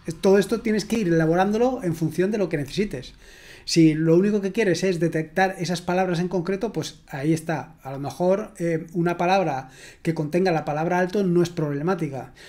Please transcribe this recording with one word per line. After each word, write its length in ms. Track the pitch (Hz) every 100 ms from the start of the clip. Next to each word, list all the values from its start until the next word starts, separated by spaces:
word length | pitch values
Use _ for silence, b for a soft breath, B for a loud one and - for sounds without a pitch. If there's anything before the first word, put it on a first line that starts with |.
| -
Es-, 140 | 160
todo 180 | 196 196
esto 220 | 196 226
tienes 240 | 220 214
que 140 | - 226
ir 100 | 175
elaborándolo 760 | 165 160 170 202 214 247 247
en 120 | 180
función 360 | - 156 175 190
de 80 | 214
lo 100 | 180
que 80 | 156
necesites. 580 | 139 165 208 127 - - B B B B
Si 280 | B 170 160
lo 240 | 156 160 170
único 240 | 202 208
que 120 | 190
quieres 300 | 220 220 165
es 160 | 190 170
detectar 580 | 165 160 160 - 190 185
esas 240 | 165 170
palabras 380 | - 180 185 170
en 80 | 175
concreto, 440 | 190 170 190 220
pues 280 | 165 - - -
ahí 280 | 143 147
está. 400 | 160 160 151 - -
A 100 | 135
lo 60 | 139
mejor, 560 | 143 - 180 196 214 -
eh, 280 | 170 160 170
una 240 | 180 170 175
palabra 500 | 175 196 165 131 135 B B B
que 140 | 165
contenga 380 | 160 147 175 190
la 120 | 160
palabra 340 | 151 147 170 180
alto 240 | 180 208
no 200 | 190 175
es 80 | 165
problemática, 840 | 170 151 143 165 185 151 131 120 B